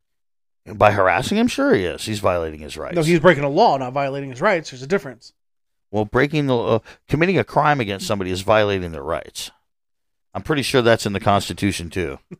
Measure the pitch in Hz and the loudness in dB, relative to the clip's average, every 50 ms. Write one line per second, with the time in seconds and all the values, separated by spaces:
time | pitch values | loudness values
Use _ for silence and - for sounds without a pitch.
0 | _ _ _ _ _ _ _ _ _ _ _ _ _ - 110 101 107 104 104 101 | _ _ _ _ _ _ _ _ _ _ _ _ _ -16 -2 4 4 4 4 4
1 | 95 92 87 101 127 - 196 214 240 240 - - 269 285 240 113 92 82 69 - | 4 4 2 2 0 0 0 0 0 0 0 0 2 2 2 2 2 -2 -4 -6
2 | - - 110 101 101 101 90 87 82 80 76 76 76 73 - 78 73 65 - 170 | -6 -8 -6 -2 0 0 0 0 -2 -4 -8 -10 -14 -14 -12 -10 -10 -6 -4 -2
3 | 156 160 175 165 143 180 165 139 147 139 139 170 233 214 151 135 131 123 131 143 | 0 2 2 4 6 6 4 4 0 -2 2 4 4 4 4 0 -4 -4 -4 -4
4 | 139 139 135 139 139 135 123 120 160 214 196 170 156 - 139 123 131 139 185 196 | -4 -4 -4 -6 -8 -10 -8 -4 -2 0 0 -2 -4 -8 -14 -14 -6 -4 -4 -4
5 | - 139 120 - _ - _ _ _ _ _ _ _ _ _ _ _ _ - 104 | -4 -8 -14 -18 _ -20 _ _ _ _ _ _ _ _ _ _ _ _ -4 -4
6 | 107 104 - 123 139 147 156 151 147 135 127 120 104 120 113 110 - - - _ | -2 0 2 2 2 2 0 0 0 2 0 0 2 2 0 0 0 -6 -18 _
7 | _ _ - 143 170 185 190 143 110 - - 147 147 151 147 139 117 98 101 95 | _ _ 0 0 2 2 2 0 0 0 0 0 2 2 2 0 -2 -4 -6 -8
8 | 95 - 107 98 95 92 92 90 95 104 110 110 107 104 101 95 90 85 80 73 | -4 -4 -4 -4 -2 -4 -4 -4 0 2 4 4 4 2 0 -2 -4 -6 -8 -10
9 | 67 76 82 69 - - - - - - - _ _ _ _ _ _ _ _ _ | -6 -6 -6 -6 -6 -10 -14 -14 -14 -14 -16 _ _ _ _ _ _ _ _ _
10 | _ _ _ _ _ _ _ 101 - - 156 143 120 - - 131 117 117 113 110 | _ _ _ _ _ _ _ -12 -4 -2 -2 -2 -2 2 2 4 6 6 4 4
11 | - 107 101 95 - 104 101 98 - - 92 - 101 101 90 - 85 82 - 95 | 2 -2 -4 0 2 2 2 2 0 -2 -6 -2 -2 -2 -2 -2 -8 -8 -6 -6
12 | 87 73 67 - _ _ - - | -6 -6 -6 -12 _ _ -20 -20